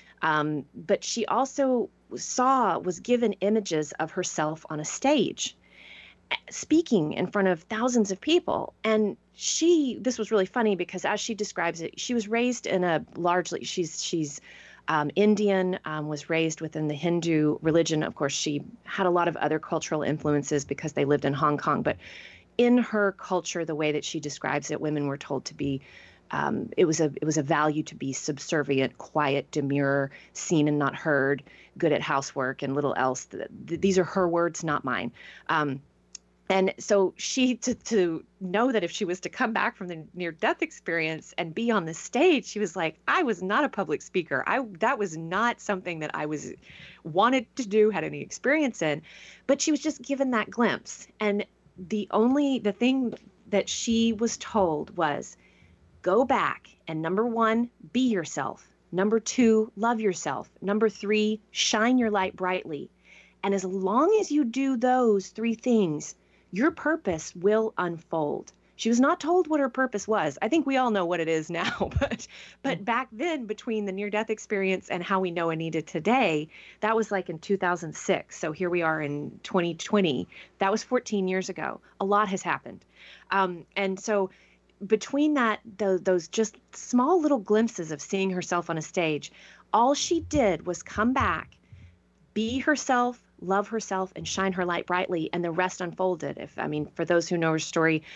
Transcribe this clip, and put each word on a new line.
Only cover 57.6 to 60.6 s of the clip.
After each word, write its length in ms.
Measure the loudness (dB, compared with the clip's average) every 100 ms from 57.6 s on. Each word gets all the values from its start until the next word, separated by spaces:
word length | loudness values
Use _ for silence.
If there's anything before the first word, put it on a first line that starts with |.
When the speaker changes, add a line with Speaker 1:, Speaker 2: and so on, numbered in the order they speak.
| 0 _ -4
Speaker 1:
be 160 | 0 2
yourself. 580 | 0 -2 -6 -6 -8 _ _ -8
Number 260 | 0 2 2
two, 500 | 0 4 6 6 4 -2
love 240 | -2 0
yourself. 500 | 0 -2 -4 -6 -8 -8